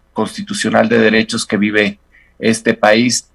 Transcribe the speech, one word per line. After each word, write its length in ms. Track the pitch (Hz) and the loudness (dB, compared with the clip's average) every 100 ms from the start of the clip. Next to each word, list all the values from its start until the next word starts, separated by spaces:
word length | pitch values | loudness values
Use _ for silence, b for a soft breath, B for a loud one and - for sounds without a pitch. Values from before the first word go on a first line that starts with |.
| _ | _
constitucional 760 | - 104 - 202 - 110 110 110 | -6 -6 -6 -10 -6 0 2 2
de 80 | 117 | 4
derechos 480 | 110 110 110 113 - | 4 2 0 -4 -4
que 120 | 101 | -2
vive 420 | 104 107 101 101 _ b b b | 0 0 -2 -4 _ b b b
este 340 | - 226 233 | -2 -2 -2
país 540 | 226 107 220 247 - - | 0 2 2 2 -2 -6